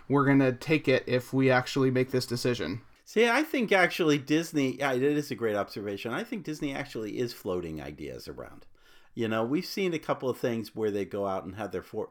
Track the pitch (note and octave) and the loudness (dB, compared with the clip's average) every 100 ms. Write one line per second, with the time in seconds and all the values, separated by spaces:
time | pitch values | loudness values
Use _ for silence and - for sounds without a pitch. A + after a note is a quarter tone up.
0 | - C#3 C#3 C#3 C3+ B2 - D#3 C#3+ C3 | 0 2 6 6 6 2 0 2 4 2
1 | - B2+ A#2+ C3 C3 B2+ B2 - C3 B2+ | 4 0 0 2 6 4 4 2 2 2
2 | C3 B2+ A#2+ A#2+ C3 A#2 D#2+ G#2 - - | 2 0 -2 -2 0 0 -2 -6 -10 -20
3 | - - A#3 A#3+ D#4 D4 A3 G3 F3 - | -4 2 4 4 2 0 2 4 4 4
4 | E3 C#3+ B2+ D3+ E3 D3+ C3+ B2+ C#3 B2+ | 4 2 4 0 2 0 0 0 -2 2
5 | C3+ D3 C#3+ A2+ A2+ G#2 G2 - G#2 G2+ | 2 2 -2 -2 0 0 -2 -4 -6 -6
6 | A#2 C3 A3+ G#3+ D#3+ D3+ D3+ C#3 C3+ A#2+ | -6 -6 -6 -8 -8 -6 -6 -6 -8 -8
7 | A2 - A#2+ - G2+ F2+ E2+ D#2 C#2 D2 | -6 -4 -4 -4 -4 -4 -4 -8 -10 -10
8 | D2 B1 C#2 C2 A#1+ - - - _ - | -10 -10 -12 -14 -14 -16 -20 -20 _ -20
9 | - - A2+ A2 A#2 D3+ F3+ - F#3+ D#3+ | -16 -4 -2 0 0 -2 -2 -2 -2 -2
10 | - - C3 - C3+ A2+ A2 - G#2+ G2+ | -4 -2 -2 -2 -2 -2 -6 -2 -2 0
11 | G2 G#2 G2 F#2+ F2+ F#2+ G2+ F#2 - A2 | -4 -2 -2 -4 -6 -8 -8 -8 -8 -8
12 | - | -8